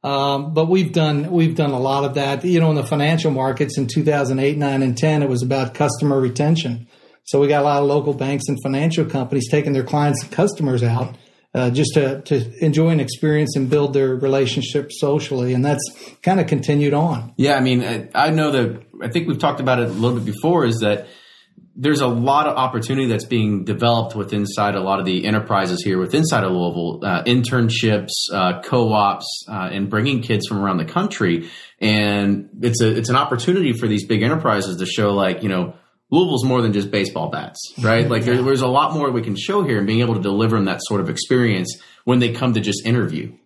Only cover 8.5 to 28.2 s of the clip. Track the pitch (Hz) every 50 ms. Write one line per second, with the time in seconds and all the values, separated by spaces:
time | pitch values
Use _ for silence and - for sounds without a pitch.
8.5 | 143 117 - 135 135 135 156 165 160 - 151 - - 139 127 123 - 139 120 -
9.5 | - 151 147 156 139 131 127 - - 147 147 147 143 - - - - - 185 202
10.5 | 202 - 160 139 127 120 117 117 113 123 131 - - - - _ _ _ _ _
11.5 | _ 127 127 123 120 139 147 - - 156 139 131 139 131 - - 151 131 113 -
12.5 | - - 170 156 139 156 160 165 165 151 131 120 - - - 151 151 151 151 139
13.5 | - 143 135 127 135 151 143 139 135 139 135 131 131 123 139 135 135 139 135 117
14.5 | 117 139 123 - - 147 139 - - - - 143 143 151 151 - 143 127 123 123
15.5 | 127 123 131 143 147 139 - - - - - - - _ - 180 190 190 165 165
16.5 | 160 135 117 - 147 143 147 143 143 143 160 170 143 117 113 117 - - 127 143
17.5 | 143 135 127 131 127 123 120 98 117 104 98 - - - 143 156 160 160 156 147
18.5 | 139 131 117 107 113 - - _ - - - 120 117 170 170 165 143 117 - 147
19.5 | 139 139 135 131 127 120 120 117 95 98 117 123 123 120 - 107 107 - - 160
20.5 | 175 170 139 117 113 110 113 104 104 98 - - - - - - - - _ _
21.5 | _ - - _ _ - 127 147 156 147 135 123 117 117 120 135 139 147 151 147
22.5 | - 131 131 127 120 113 110 - 135 135 135 120 113 104 - - 127 113 107 104
23.5 | 104 95 90 - 107 - 120 117 120 117 110 - - 107 98 - - 104 101 98
24.5 | - - 104 104 98 98 92 95 98 98 90 92 92 90 - 107 107 107 104 -
25.5 | 110 98 95 90 90 87 - 101 95 92 92 - - 151 160 160 151 113 98 95
26.5 | 92 90 87 87 82 87 85 85 - - - 98 90 87 90 117 123 127 120 113
27.5 | 127 127 117 113 117 - - 110 107 101 90 - - -